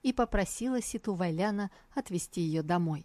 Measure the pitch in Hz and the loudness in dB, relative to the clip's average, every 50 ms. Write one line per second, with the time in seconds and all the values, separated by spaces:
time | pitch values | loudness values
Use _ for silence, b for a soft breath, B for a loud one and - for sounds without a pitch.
0 | - 262 247 - 240 - - 208 190 - - - 226 254 262 247 - - - 214 | 0 0 2 2 0 2 2 2 2 0 -2 -4 -2 0 0 -2 -2 -2 -6 -4
1 | - 220 196 170 185 175 160 160 190 214 208 202 202 190 B B B B - 277 | -2 -2 0 0 0 0 2 0 0 0 0 -2 -4 -4 B B B B -6 -6
2 | - - 185 175 - - - 185 165 160 156 160 151 151 175 175 170 160 156 147 | -4 -2 -4 -4 -4 -4 -2 -2 0 2 2 0 2 2 2 2 2 2 0 -4